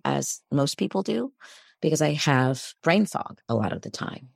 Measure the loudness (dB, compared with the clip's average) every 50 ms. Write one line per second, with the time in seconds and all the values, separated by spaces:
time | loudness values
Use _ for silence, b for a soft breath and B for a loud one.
0 | -2 -2 -2 -2 -2 -4 -8 -10 _ -2 0 0 0 0 0 -2 -4 -2 -2 -2
1 | -2 -2 -2 -2 -4 -6 -10 B B B B B B B B B -2 0 2 2
2 | 2 2 0 0 2 4 4 4 4 2 0 -2 -6 -14 -12 _ 2 4 4 4
3 | 4 2 -2 -6 -8 -8 -12 -12 _ -2 -2 0 0 -2 -4 -6 -8 -10 -10 -8
4 | -8 -8 -8 -10 -14 -20 _